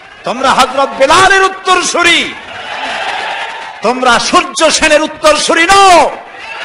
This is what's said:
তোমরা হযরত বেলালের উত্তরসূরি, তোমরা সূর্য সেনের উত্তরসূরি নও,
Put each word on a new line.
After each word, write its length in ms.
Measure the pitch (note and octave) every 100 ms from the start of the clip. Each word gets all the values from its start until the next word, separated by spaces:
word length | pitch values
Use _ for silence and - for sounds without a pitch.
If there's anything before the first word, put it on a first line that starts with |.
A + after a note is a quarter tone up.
| - -
তোমরা 280 | - A3+ C4
হযরত 360 | A3+ C4 C4+ C#4 A3+
বেলালের 460 | C4+ E4+ F#4+ G4
উত্তরসূরি, 880 | F#4+ F#4+ - F4+ D#4 D#4+ E4+ D#4+ G#3+ - - - - - - - - - - - - - - -
তোমরা 380 | G3 B3+ B3+ A3+
সূর্য 500 | - D4+ D4 A#3+ D#4+
সেনের 320 | - D#4 D4+
উত্তরসূরি 640 | D4+ D4+ D#4 D4 - E4 F4
নও, 440 | G4 G4 E4+ B3+ - - - - -